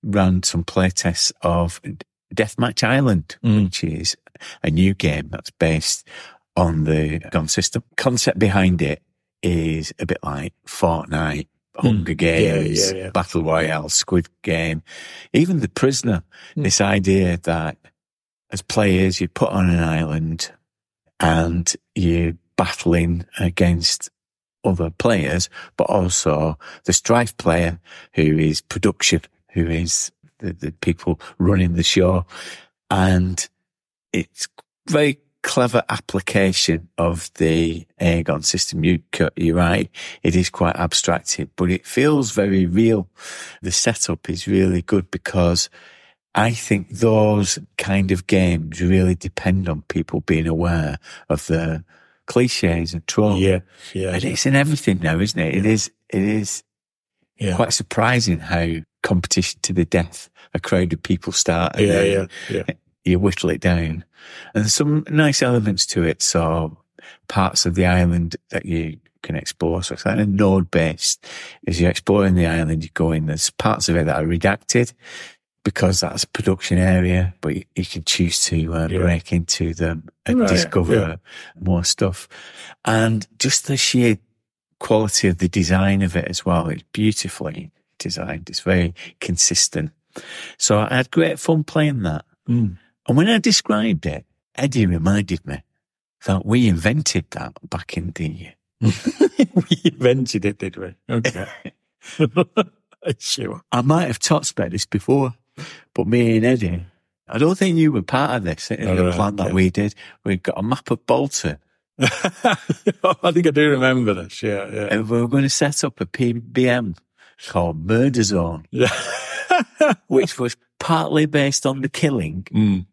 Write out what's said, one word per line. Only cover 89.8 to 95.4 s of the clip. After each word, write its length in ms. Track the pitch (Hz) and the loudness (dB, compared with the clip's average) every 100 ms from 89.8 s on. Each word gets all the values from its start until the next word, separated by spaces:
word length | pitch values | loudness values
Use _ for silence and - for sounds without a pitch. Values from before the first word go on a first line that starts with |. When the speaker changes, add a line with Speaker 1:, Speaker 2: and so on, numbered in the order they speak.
| 156 _ _ - - - - - | -6 _ _ -20 -18 -16 -18 -4
Speaker 1:
So 220 | - 104 | 2 2
I 160 | 107 127 | 2 0
had 160 | 127 | 0
great 280 | - 165 156 | 2 2 0
fun 240 | - 160 | 0 0
playing 400 | 147 160 151 135 | 2 0 2 0
that. 220 | 90 78 - _ - | -2 -4 -8 _ -2
Speaker 2:
Mm. 280 | 120 110 90 _ _ - | 0 0 -4 _ _ 0
Speaker 1:
And 100 | 123 | 4
when 120 | 190 | 4
I 80 | 226 | 4
described 680 | - 208 - 104 220 175 - | 4 0 0 0 0 0 -2
it, 200 | 76 - _ _ - | -8 -12 _ _ -4
Eddie 300 | 139 131 101 | -2 2 2
reminded 600 | 87 80 101 101 87 | 2 2 0 0 -6